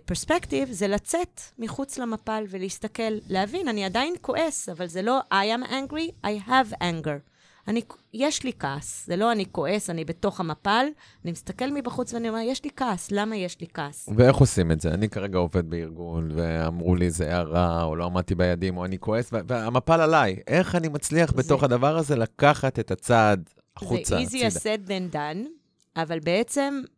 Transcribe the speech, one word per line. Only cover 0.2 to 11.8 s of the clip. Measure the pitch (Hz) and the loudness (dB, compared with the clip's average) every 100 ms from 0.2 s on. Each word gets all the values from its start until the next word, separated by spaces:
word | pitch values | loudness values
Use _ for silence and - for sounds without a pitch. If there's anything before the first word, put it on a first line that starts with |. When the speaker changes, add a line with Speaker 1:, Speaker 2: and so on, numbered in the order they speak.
| - 320 - 277 269 | 0 0 0 -2 -2
Speaker 1:
זה | 214 196 | -2 0
לצאת | 202 - 330 349 - - - | 0 0 -2 -2 -8 -18 -10
מחוץ | 226 - 277 - | -8 -6 -8 -6
למפל | 240 220 - 220 208 | -6 -6 -6 -6 -6
ולהסתכל, | 190 190 - 214 - 226 214 - | -6 -8 -6 -8 -4 -4 -4 -4
להבין, | 190 202 330 330 | -2 -2 -2 -2
אני | 214 | -2
עדיין | 190 202 285 349 | -2 0 -2 -4
כועס, | - 262 320 - - | -4 0 0 -2 -8
אבל | 170 180 | -8 -6
זה | 170 | -4
לא | 208 262 - | 0 0 2
I | 196 202 233 | 0 2 0
am | 247 | -2
angry, | 262 269 302 330 - 208 | -6 -6 -6 -6 -6 -6
I | 214 202 | -4 2
have | 262 240 220 | 2 2 0
anger. | 175 165 156 143 - _ _ _ - | -4 -4 -4 -6 -8 _ _ _ -4
אני, | 226 - - _ | -4 -4 -10 _
יש | 220 277 302 | -2 0 0
לי | 262 - | -4 -4
כעס, | 143 143 - - - | -6 -6 -8 -10 -4
זה | 175 | 0
לא | 226 | 2
אני | 226 190 | 0 -2
כועס, | - 151 208 - | -2 -2 -2 -2
אני | 165 | -6
בתוך | 156 165 202 185 | -6 -2 -2 -2
המפל, | 170 156 202 214 277 302 - _ | -6 -4 0 2 2 -4 -18 _
אני | 170 | -10
מסתכל | 170 - - 254 | -8 -8 -6 -4
מבחוץ | 285 | -4